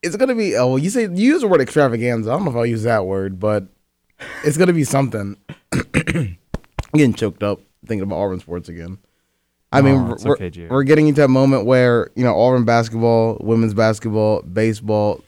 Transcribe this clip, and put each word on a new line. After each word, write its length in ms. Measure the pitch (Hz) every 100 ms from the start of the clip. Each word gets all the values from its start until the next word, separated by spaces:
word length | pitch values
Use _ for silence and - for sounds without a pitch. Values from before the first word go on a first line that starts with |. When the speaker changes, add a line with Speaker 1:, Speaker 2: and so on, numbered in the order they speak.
Speaker 1:
It's 140 | - 208
gonna 180 | 262
be, 220 | 233 202 107
oh, 120 | 123
well, 100 | 131
you 100 | 165
say, 140 | 240
you 80 | 220
use 320 | 175 233 330
the 60 | 226
word 120 | 175
extravaganza. 720 | 127 156 143 113 120 117 110
I 60 | 139
don't 80 |
know 60 | 190
if 40 | 117
I'll 80 |
use 200 | 117 113
that 200 | 110 110
word, 340 | 92 98 95 95
but 260 | 107 104 98 _ _ _ _ _ - -
it's 140 | 151 156
gonna 160 | 180
be 120 | 170
something. 520 | 139 139 135 110 101 101 _
<clears throat> 180 | - _
I'm 640 | - - - - 170 117 85 _ - _ - -
getting 180 | 151 139
choked 300 | 101 107 -
up 180 | 104 98 _ _
thinking 200 | - 110
about 120 | 98 85
Auburn 240 | 98 92
sports 300 | - 87 87
again. 260 | 85 85 95 _ _ _ _ _ _ _
I 100 | 131
mean, 120 | 139
Speaker 2:
Aw, 100 | 135 117
Speaker 1:
we're, 60 |
Speaker 2:
it's 100 | 117
Speaker 1:
we're, 80 | 120
Speaker 2:
okay, 160 | 135 90
Jared. 220 | 85 85
Speaker 1:
we're 100 | 131
getting 240 | 139 151 151
into 160 | 143
a 60 | 139
moment 360 | 131 135 131
where, 460 | 104 127 123 120 - -
you 80 |
know, 120 | 127 90
Auburn 280 | 120 127
basketball, 760 | 117 117 113 113 117 117 113 107
women's 320 | - 113 113
basketball, 720 | 101 110 110 113 107 107 107
baseball, 760 | - 92 113 110 104 107 104 -